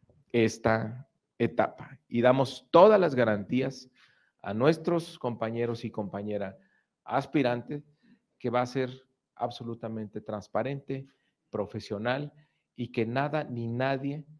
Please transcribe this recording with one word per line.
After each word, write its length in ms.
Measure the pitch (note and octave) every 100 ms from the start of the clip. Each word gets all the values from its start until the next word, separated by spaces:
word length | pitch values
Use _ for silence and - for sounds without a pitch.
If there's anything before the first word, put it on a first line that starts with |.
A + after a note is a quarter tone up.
| _ _ _
esta 760 | A#2+ A2 - A2+ A2+ A2+ B2 - _ _ -
etapa. 640 | A#2 - A2 - - - _
Y 140 | A#2+
damos 460 | A#2+ C3+ B2+ - -
todas 280 | - A3 G#3
las 140 | F3
garantías 760 | B2+ A2+ G#2 G2 B2 C3+ C#3+ - _ _ _ _ _
a 120 | G#2
nuestros 680 | G#2+ C#3 E3 D#3+ E3+ E3 -
compañeros 680 | B2 A2+ A2+ A#2 A#2+ A#2 A2+
y 60 |
compañera 680 | - G2+ G2+ G#2 G#2 F#2+ - _ _ _ _
aspirante 800 | - B2+ C3+ D#3 B2 A#2+ A#2+ D3 - _ _ _ _ _
que 120 | B2
va 120 | A#2+
a 40 | B2
ser 240 | C3+ B2+ C3 _ _ _ -
absolutamente 840 | B2 - A#2 A#2 A2+ A2 G#2+ G#2+
transparente, 840 | A2 G#2+ - G#2+ A#2+ C#3 - C3+ C3+ _ _ _ _
profesional 840 | G#2 G2 A2 - G#2 A#2 C3 D3 - _ _ _ -
y 160 | A#2+
que 140 | - A2+
nada 380 | B2+ C#3+ D3+
ni 240 | - A#2+ A#2
nadie 580 | A#2+ C3 C3+ C#3 D3 D3+